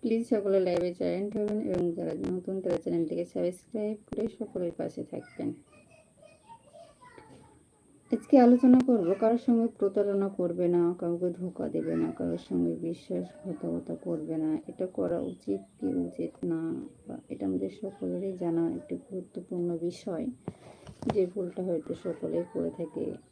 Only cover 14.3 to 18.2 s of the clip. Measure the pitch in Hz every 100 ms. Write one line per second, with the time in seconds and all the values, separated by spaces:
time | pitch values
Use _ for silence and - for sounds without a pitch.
14.3 | 160 156 156 - - 185 185 180 170 185
15.3 | 180 - 196 196 _ 196 180 175 - 170
16.3 | - 180 165 165 - - - - - -
17.3 | 190 139 185 190 196 202 202 185 180